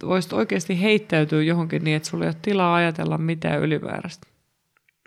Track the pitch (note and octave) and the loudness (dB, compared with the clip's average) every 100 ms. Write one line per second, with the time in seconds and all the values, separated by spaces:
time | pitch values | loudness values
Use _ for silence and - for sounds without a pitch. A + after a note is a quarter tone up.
0 | E3+ F#3 E3+ G#3+ G#3+ F#3+ F3 F3 G#3+ G#3+ | -2 0 0 -2 0 -2 -2 0 2 2
1 | G#3+ D#3+ D3+ D#3 D#3 E3+ E3 D#3 D#3 D#3 | 2 0 2 2 2 2 0 -2 0 -2
2 | - E3+ E3 D#3+ G#3 G3 F3 E3+ E3+ E3 | -2 -4 -2 -2 0 2 4 4 2 0
3 | D#3+ D#3+ D#3+ E3 E3 D3 D#3 D3+ - - | -2 -2 -2 -2 -2 0 0 -2 -4 -8
4 | - - - _ _ _ _ _ _ _ | -8 -14 -20 _ _ _ _ _ _ _